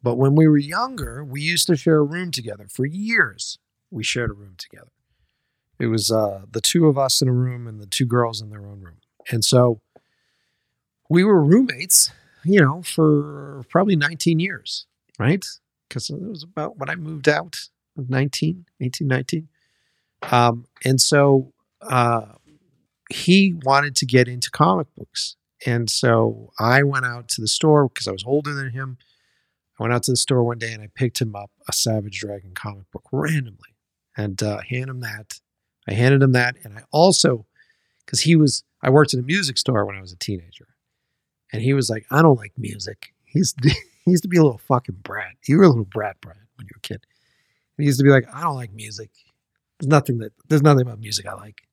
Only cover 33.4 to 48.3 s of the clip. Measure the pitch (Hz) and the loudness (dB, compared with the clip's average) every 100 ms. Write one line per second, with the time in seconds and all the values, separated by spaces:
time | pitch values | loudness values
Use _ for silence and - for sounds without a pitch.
33.4 | 123 98 - _ _ _ _ - 104 95 | -6 -14 -20 _ _ _ _ -10 -8 -6
34.4 | 104 104 - 127 131 127 117 107 107 - | -6 -6 -8 -10 -8 -12 -14 -14 -16 -20
35.4 | _ _ _ _ - 101 123 139 135 127 | _ _ _ _ -8 2 4 6 4 4
36.4 | 123 123 110 101 - 147 180 185 - 120 | 0 -4 -18 -20 -6 4 4 4 2 0
37.4 | 104 _ _ _ _ _ - - 151 165 | -8 _ _ _ _ _ -8 -4 4 4
38.4 | 147 - _ _ - 139 147 131 123 185 | 4 2 _ _ 2 4 4 0 -4 -4
39.4 | 160 127 - 117 101 98 95 90 - 98 | -4 -6 -2 -2 -4 -8 -18 -14 -8 -8
40.4 | 85 - _ _ _ _ _ _ _ _ | -10 -20 _ _ _ _ _ _ _ _
41.4 | _ 110 117 139 113 110 _ 139 165 127 | _ -4 -2 0 -2 -6 _ 4 6 4
42.4 | 101 - 104 104 98 - - _ _ 151 | 0 -12 -12 -10 -14 -16 -20 _ _ -2
43.4 | 175 - 131 - - _ - 180 185 175 | -2 2 0 0 -6 _ 0 0 2 4
44.4 | 156 110 _ 127 - 92 - - - - | 4 2 _ -2 -2 -16 -14 -12 -14 -14
45.4 | - 147 190 120 98 107 104 - - - | 0 6 6 6 -2 -6 -8 -10 -20 -20
46.4 | _ _ 101 - - 104 _ _ _ _ | _ _ -20 -18 -14 -14 _ _ _ _
47.4 | _ _ _ - 147 131 139 135 120 | _ _ _ -4 -2 4 6 6 4